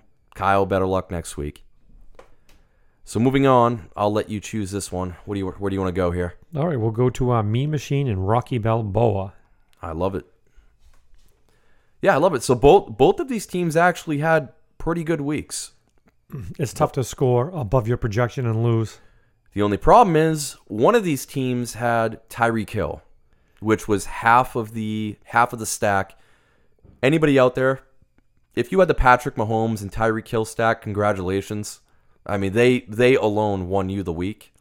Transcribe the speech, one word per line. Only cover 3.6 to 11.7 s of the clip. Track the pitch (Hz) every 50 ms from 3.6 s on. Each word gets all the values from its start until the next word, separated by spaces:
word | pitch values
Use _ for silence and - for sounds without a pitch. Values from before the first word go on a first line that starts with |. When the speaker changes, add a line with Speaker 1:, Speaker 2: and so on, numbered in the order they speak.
| 117 120 120 113 82 - - -
Speaker 1:
I'll | 101 104 104
let | 107 - -
you | 107 104
choose | - - - 110 101 92
this | 98 101 92 -
one. | - 90 92 90 85 - -
What | - 104
do | 98
you, | 95 92
where | 82 - 101 98
do | 95
you | 95
wanna | 95 92
go | 87 92 90 87
here? | 87 90 87 87 - - - _ -
Speaker 2:
All | 143 147 180
right, | 160 120
we'll | 110 117
go | 110 110 123 127
to, | 123 - 131 123
uh, | 123 117 107
Mean | 104 107 120 139 151
Machine | 151 139 - - 143 139 143 131
and | 104 92 95 95
Rocky | 110 123 120 - 135 120
Balboa. | 101 113 113 113 110 104 92 107 120 117 101 98 95 98 - - _ _ _ _ _ _ _ _
Speaker 1:
I | - 87 80
love | 80 87 95 98
it. | 90 - _ _ _ _ _ _ - _ _ _ _ _ - - - _ _ - - - - _ _ _ _ _ _ _ _